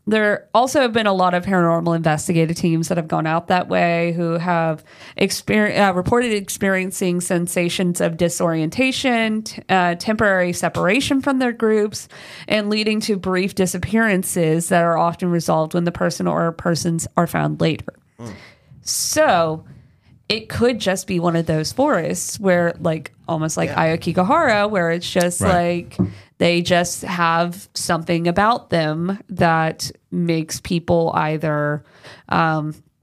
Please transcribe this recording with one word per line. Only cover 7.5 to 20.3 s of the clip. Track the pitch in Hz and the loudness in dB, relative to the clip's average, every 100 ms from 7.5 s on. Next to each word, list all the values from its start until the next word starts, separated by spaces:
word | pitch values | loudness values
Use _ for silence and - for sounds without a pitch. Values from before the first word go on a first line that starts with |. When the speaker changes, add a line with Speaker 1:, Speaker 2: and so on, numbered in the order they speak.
| 185 175 175 180 175 | 0 -2 0 0 0
Speaker 1:
of | 170 160 | -2 0
disorientation, | 175 - 175 160 156 - 262 254 269 233 220 220 | -2 0 0 0 -2 0 0 0 0 0 0 -2
t-, | 220 - - | -6 -14 0
uh, | 190 175 170 | 2 2 0
temporary | - 220 214 190 180 | -4 0 2 2 0
separation | 175 170 170 170 247 269 269 | 0 -4 0 0 2 2 0
from | 269 269 | 0 0
their | 254 | 0
groups, | 233 220 214 214 - - - - - - | 0 2 2 0 -4 -14 -20 -20 -18 -2
and | 214 208 | -2 0
leading | 214 214 214 | 0 0 0
to | 214 196 | 0 -2
brief | 185 185 190 - | 0 0 0 0
disappearances | 180 185 - 220 226 185 190 180 156 165 - | -2 -2 -2 2 4 2 0 0 2 2 2
that | 180 | 2
are | 170 165 | 2 2
often | 170 165 180 | 0 0 -2
resolved | 170 160 160 156 | 0 0 0 0
when | 175 170 | 0 -2
the | |
person | 170 175 165 180 | -2 -4 -2 -2
or | 165 170 | 0 -2
persons | 165 180 160 175 165 - - | -2 -2 0 0 -2 -2 0
are | 170 | 0
found | 165 151 151 | 0 -2 0
later. | 165 151 - - _ _ | -2 -2 -8 -16 _ _
Speaker 2:
Mm. | 113 92 - _ _ - | -16 -16 -20 _ _ -16
Speaker 1:
So | - - - 302 311 185 165 160 - - - _ _ _ | -8 -6 -2 2 4 4 2 -2 -10 -20 -20 _ _ _
it | _ | _